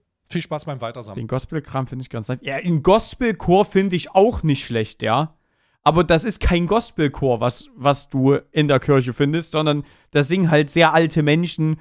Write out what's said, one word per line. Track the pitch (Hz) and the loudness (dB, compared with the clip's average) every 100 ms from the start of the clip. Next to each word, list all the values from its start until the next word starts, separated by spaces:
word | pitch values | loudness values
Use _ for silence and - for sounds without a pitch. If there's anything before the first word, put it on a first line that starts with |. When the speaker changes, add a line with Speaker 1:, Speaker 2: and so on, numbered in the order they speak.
| _ _ _ | _ _ _
Speaker 1:
viel | 175 | -8
Spaß | - 151 | -6 -8
beim | - 131 | -8 -10
Weitersammeln. | 117 123 107 104 | -10 -12 -14 -12
Speaker 2:
Den | 110 | -6
Gospel-Kram | 127 - 160 - 139 131 | -6 -6 -10 -6 -6 -6
find | 131 | -10
ich | 127 | -10
ganz | 123 107 | -10 -8
nett. | 127 | -8
Ja, | 139 139 | -6 -6
den | 175 160 | -2 0
Gospelchor | 180 214 - - 240 202 - 185 202 | 2 2 0 -4 -4 -2 2 2 4
find | 190 196 | 0 0
ich | 180 - | -2 0
auch | 190 214 - | 2 2 2
nicht | 160 139 | -2 -2
schlecht, | - 113 110 - | -2 -4 -4 -4
ja. | 110 123 156 - _ _ _ _ | -2 0 -2 -8 _ _ _ _
Aber | - 160 | 0 2
das | 175 160 | 2 2
ist | 214 - | 0 -2
kein | - 175 170 | 0 0 2
Gospelchor, | 220 - - 147 - 135 117 | 0 -2 -2 -2 0 -2 0
was, | 120 - - | -2 -4 -12
was | 117 139 135 - | -4 0 0 -2
du | 135 131 139 - | 0 2 2 0
in | 156 147 | -2 2
der | 131 | 2
Kirche | - 135 123 | 4 2 2
findest, | 117 143 160 160 | -2 -2 -2 -4
sondern | 156 156 147 - _ _ | -2 -2 -2 -6 _ _
da | 147 | -2
singen | 139 185 165 | 0 0 2
halt | 156 147 | 2 2
sehr | 170 160 | 4 4
alte | 160 160 165 | 4 2 0
Menschen | 147 156 175 - 156 156 | 2 2 0 -2 -2 -4